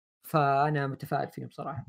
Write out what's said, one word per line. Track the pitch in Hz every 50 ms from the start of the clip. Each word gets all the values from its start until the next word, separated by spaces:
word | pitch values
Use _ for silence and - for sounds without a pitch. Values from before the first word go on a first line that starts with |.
| _ _ _ _ - -
فأنا | - 156 143 139 139 139 143 151 151 143 139 135
متفائل | 131 - 143 - 147 139 - -
فيهم | - 135 127 120
صراحة. | - - - 135 - - -